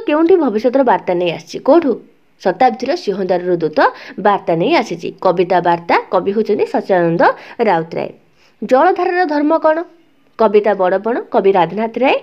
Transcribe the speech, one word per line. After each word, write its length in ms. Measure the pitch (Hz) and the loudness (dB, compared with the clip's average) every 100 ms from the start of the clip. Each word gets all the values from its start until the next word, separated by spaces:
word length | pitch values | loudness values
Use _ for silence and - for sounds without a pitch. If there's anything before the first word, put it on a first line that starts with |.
| 453 | 2
କେଉଁଠି 280 | 302 330 370 | 0 4 2
ଭବିଷ୍ୟତର 460 | 277 208 247 262 | 2 0 0 2
ବାର୍ତ୍ତା 300 | 247 185 - | 2 0 0
ନେଇ 160 | 175 175 | -2 -2
ଆସିଛି? 280 | 156 - - | -6 -10 -6
କୋଉଠୁ? 340 | - 330 294 196 - _ _ _ | 2 4 2 -4 -8 _ _ _
ଶତାବ୍ଦୀର 480 | 196 175 254 226 254 349 | -4 0 0 0 -4 -4
ସିଂହଦ୍ୱାରରୁ 580 | - 190 185 180 180 175 | -4 -4 -2 -2 0 -2
ଦୂତ 220 | 156 202 427 - - - | -2 0 -2 -2 -16 -4
ବାର୍ତ୍ତା 340 | 208 190 - | -2 0 0
ନେଇ 180 | 165 208 | 0 2
ଆସିଛି। 340 | 320 226 165 - - | 0 -2 -6 -10 -4
କବିତା 380 | 185 175 175 185 | -2 0 2 0
ବାର୍ତ୍ତା, 340 | 175 170 170 359 - | 0 -2 0 -2 0
କବି 180 | 190 185 | -2 -2
ହେଉଛନ୍ତି 320 | 208 214 220 453 | -2 -2 -2 -2
ସଚ୍ଚିଦାନନ୍ଦ 560 | 240 196 185 170 170 349 523 - - | -4 0 0 2 2 2 0 -8 -4
ରାଉତରାୟ। 600 | 220 170 165 143 - - _ _ _ - | 0 0 -2 -8 -10 -12 _ _ _ -10
ଜଳଧାରାର 600 | 208 254 339 381 359 359 | 0 2 4 2 -2 -2
ଧର୍ମ 340 | 359 294 294 320 | -2 -2 0 0
କ'ଣ? 240 | 311 320 349 _ _ _ _ - | 0 0 -4 _ _ _ _ -2
କବିତା 360 | 220 208 214 | 2 2 2
ବଡ଼ପଣ, 460 | 196 185 190 214 277 | 0 0 0 -2 -6
କବି 300 | - 233 196 | -2 0 2
ରାଧାନାଥ 420 | 196 165 196 220 226 | 2 2 -2 -6 -2
ରାୟ। 180 | 262 523 | 0 0